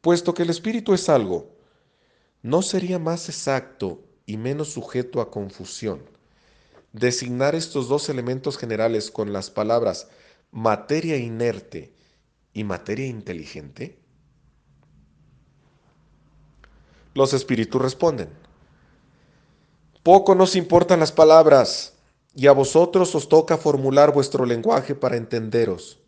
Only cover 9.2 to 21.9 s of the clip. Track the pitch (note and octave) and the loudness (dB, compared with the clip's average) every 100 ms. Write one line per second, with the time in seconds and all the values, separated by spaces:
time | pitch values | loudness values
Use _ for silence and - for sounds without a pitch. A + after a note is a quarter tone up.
9.2 | G#2 G2+ F#2 - G#2+ A#2 A2 E2+ - _ | -6 -6 -8 -6 -2 0 0 -4 -14 _
10.2 | _ _ _ - A2+ G#2 - D3+ E3 D3 | _ _ _ -4 -2 -2 -2 -6 -4 -6
11.2 | A#2 A2+ A#2+ G2+ - E2 - _ _ _ | -6 -4 -4 -4 -12 -18 -18 _ _ _
12.2 | _ _ _ G#2+ G#2+ F2 - G#2+ C3+ A#2 | _ _ _ -10 -8 -8 -8 -8 -8 -12
13.2 | G2 F2 D#2 - - - - _ _ _ | -14 -14 -14 -18 -20 -18 -18 _ _ _
14.2 | _ _ _ _ _ _ _ _ _ _ | _ _ _ _ _ _ _ _ _ _
15.2 | _ _ _ _ _ _ _ _ _ _ | _ _ _ _ _ _ _ _ _ _
16.2 | _ _ _ _ - _ _ _ _ C3+ | _ _ _ _ -20 _ _ _ _ 0
17.2 | C3+ C#3 - A#2+ A2 C3 B2+ - E3+ C3+ | 0 0 -2 -2 -2 -2 -2 0 -2 -2
18.2 | D#2+ - _ _ _ _ _ _ _ _ | -10 -14 _ _ _ _ _ _ _ _
19.2 | _ _ _ _ _ _ _ _ - F#3+ | _ _ _ _ _ _ _ _ 6 6
20.2 | F#3+ F#3 F#3 F#3 F3 F3 F3 F3 D#3 - | 6 4 4 2 4 4 4 2 2 6
21.2 | D#3 D#3+ D#3 C#3 B2 - - | 8 10 10 6 4 -4 -12